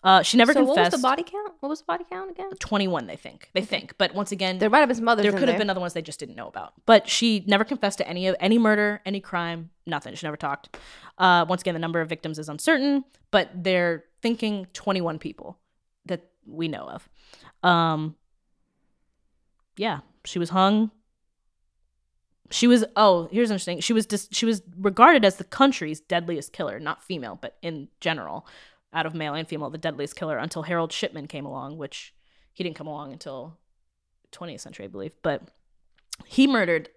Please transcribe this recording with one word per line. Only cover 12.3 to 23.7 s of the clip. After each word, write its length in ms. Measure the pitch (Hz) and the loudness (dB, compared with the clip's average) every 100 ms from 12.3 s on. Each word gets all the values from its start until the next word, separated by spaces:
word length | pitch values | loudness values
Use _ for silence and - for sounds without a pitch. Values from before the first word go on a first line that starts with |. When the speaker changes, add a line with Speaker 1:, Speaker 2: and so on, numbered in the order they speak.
| 156 | -8
Speaker 1:
is 100 | 156 | -10
uncertain, 560 | 151 - 311 277 285 262 _ _ | -4 2 2 4 0 -2 _ _
but 200 | 208 - | 0 0
they're 520 | 180 180 180 175 165 _ _ | -4 0 2 2 -2 _ _
thinking 420 | 233 233 220 208 185 | -4 -2 -2 -4 -8
twenty-one 460 | - - 190 170 156 | -10 -4 -2 -2 -6
people 400 | - - - - _ _ _ _ - | -10 -12 -18 -20 _ _ _ _ -10
that 240 | 180 _ _ - | -10 _ _ -18
we 200 | 143 165 | -8 -6
know 220 | 143 67 | -6 -12
of. 180 | - _ _ _ - - _ 180 | -14 _ _ _ -20 -20 _ 4
Um, 460 | 170 165 156 156 156 _ _ _ _ _ _ _ _ _ _ _ _ _ _ _ - | 4 4 0 -4 -8 _ _ _ _ _ _ _ _ _ _ _ _ _ _ _ -6
yeah, 220 | 214 147 - _ - | -4 -4 -10 _ -8
she 140 | 180 | -4
was 100 | 170 | 0
hung. 400 | 185 190 214 220 _ _ _ _ _ _ _ _ _ _ _ _ _ _ _ _ | 4 4 4 2 _ _ _ _ _ _ _ _ _ _ _ _ _ _ _ _
She 160 | - 240 | 2 6
was, 180 | 240 220 - | 6 4 4
oh, 320 | 208 180 165 | 6 6 2
here's 180 | 208 240 | -2 0
interesting. 280 | 196 - | 0 -4